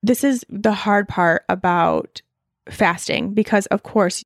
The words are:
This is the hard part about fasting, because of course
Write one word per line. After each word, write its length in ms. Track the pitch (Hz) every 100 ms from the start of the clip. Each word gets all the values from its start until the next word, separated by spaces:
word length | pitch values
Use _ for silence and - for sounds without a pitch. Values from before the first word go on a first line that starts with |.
This 200 | 208 247
is 220 | 277 254 -
the 240 | 202 214
hard 340 | 208 214 202 202
part 380 | - 175 165 -
about 720 | 185 185 175 165 - - - _ _ _ _ -
fasting, 640 | - 190 175 - - 196
because 320 | 208 214 208 196
of 140 | 202
course 420 | - 220 190 -